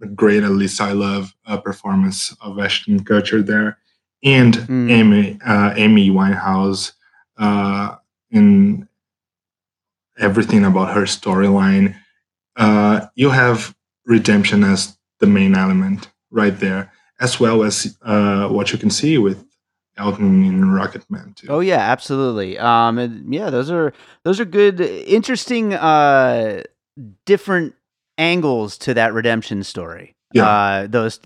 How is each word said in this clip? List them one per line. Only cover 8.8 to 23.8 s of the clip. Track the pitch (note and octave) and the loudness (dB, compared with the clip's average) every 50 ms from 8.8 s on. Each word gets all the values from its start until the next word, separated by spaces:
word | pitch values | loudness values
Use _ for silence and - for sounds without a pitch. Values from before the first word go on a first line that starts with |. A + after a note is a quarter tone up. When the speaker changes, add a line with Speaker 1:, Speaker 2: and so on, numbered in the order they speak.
| - _ _ _ _ _ _ _ _ _ _ _ _ _ _ _ _ _ _ _ _ _ _ _ _ _ _ - | -8 _ _ _ _ _ _ _ _ _ _ _ _ _ _ _ _ _ _ _ _ _ _ _ _ _ _ -2
Speaker 1:
everything | A2 G2+ G2 A#2 A#2 - A#2 G#2 G2 | -2 0 2 0 0 2 2 4 4
about | F#2+ F#2 F#2+ F#2 F#2 - | 4 2 0 0 -2 -2
her | G#2 | -4
storyline. | F#2+ F#2+ - - - G2+ F#2 F#2+ G2+ G2+ G2 G2 G2 F#2+ G2 G2 G2 G2 - - _ _ _ _ _ _ _ _ _ _ - | -2 -4 -6 -8 -4 -4 -2 0 2 2 2 2 2 2 2 2 2 0 -2 -8 _ _ _ _ _ _ _ _ _ _ -4
Uh, | A#2+ A2 G#2+ G#2+ G#2 G#2 G#2 G#2+ - - - - | 0 2 2 2 2 2 2 0 0 -2 -8 -4
you | B2 C3+ C#3 | 0 2 2
have | C3 C3 B2 B2 A#2 G#2+ G#2 - - _ _ _ _ _ - | 4 2 2 2 0 -2 -4 -10 -16 _ _ _ _ _ -2
redemption | A#2+ A#2 G#2+ G2 A2+ G#2 G2+ G2 - G#2+ G2+ G2+ | 0 2 2 4 4 2 2 2 2 2 2 2
as | G2 F#2+ F#2 - - - _ _ _ _ - | 2 2 0 -2 -8 -12 _ _ _ _ 0
the | G#2+ | 2
main | G2+ G2+ G2 G2 F#2+ F#2+ | 2 4 4 4 2 2
element | F#2+ F#2+ F#2+ F#2 F#2 F#2+ F#2+ G2 G2 - - _ _ _ _ | 2 2 0 0 0 0 -2 -4 -6 -8 -16 _ _ _ _
right | - A2+ G#2 G2+ F#2 F#2+ | -4 -2 -2 -2 -2 -2
there, | G2+ F#2+ F#2+ G2 F#2+ - _ _ _ _ _ - | -4 -4 -4 -6 -8 -12 _ _ _ _ _ -6
as | B2+ B2 - - | -6 -6 -2 0
well | B2 A2+ A2+ A2 | 0 2 2 2
as, | G#2+ G#2 G2 - - G#2 - _ | 0 0 -2 -4 -8 -10 -12 _
uh, | - A2+ G#2 G#2 G2+ G2+ G2 G2 G2+ G2 | -6 -2 0 0 2 2 0 0 -2 -2
what | F#2+ G2+ G2 - | -2 -2 -4 -4
you | - - | -6 -4
can | - G#2 | -4 -4
see | - - D3 D#3 D#3+ B2+ | -2 -2 -2 0 0 2
with | G#2 G2 F#2+ F#2+ - _ _ _ _ _ _ _ _ _ _ | 0 0 -2 -4 -12 _ _ _ _ _ _ _ _ _ _
Elton | G#2 G2+ G#2 F#2+ - G#2 F#2+ F#2+ F#2+ F#2+ | -8 -6 -6 -4 -2 0 2 4 4 2
in | F#2+ F#2 F#2 F#2+ | 2 0 0 0
Rocketman | F#2+ F#2+ F#2+ F#2+ - - - _ - G#2 G2 - - - | 0 0 -2 -4 -6 -8 -12 _ -14 -14 -14 -14 -20 -20
too. | - - F3 | -20 -10 -6
Speaker 2:
Oh | C#3+ D#3+ | -4 -2
yeah, | F3+ F#3+ F3 C3 | 0 0 0 0
absolutely. | G2 A2 C3 - - - C#3 C3+ C3+ B2+ A2+ G#2 F#2+ F#2 F#2+ - | 0 0 -2 -4 -4 -6 -4 -2 -2 -2 -4 -4 -6 -8 -8 -4
Um, | A#2 A#2 A#2 A#2 A#2 A#2 A2+ A#2+ | 0 2 2 2 2 2 0 -2
and | B2 A#2+ A2+ G#2 C#2 - | -4 -6 -8 -12 -10 -8
yeah, | C3+ E3+ G#3+ F3+ | -8 -6 -6 -4
those | C3 B2 C3+ D3+ | -4 -4 -4 -4
are, | F3 E3+ | -2 -2